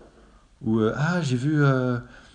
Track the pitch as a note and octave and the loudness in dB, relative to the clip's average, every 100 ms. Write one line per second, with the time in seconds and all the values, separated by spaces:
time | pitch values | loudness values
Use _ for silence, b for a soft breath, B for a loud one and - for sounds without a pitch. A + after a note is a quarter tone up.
0 | B B B B B _ A2+ A2+ A2 B2+ | B B B B B _ -2 0 0 0
1 | D3+ F3+ D3 B2 C#3 D3+ C#3+ C3 B2+ B2 | -2 -2 -2 -2 0 2 2 2 0 -4
2 | B B B | B B B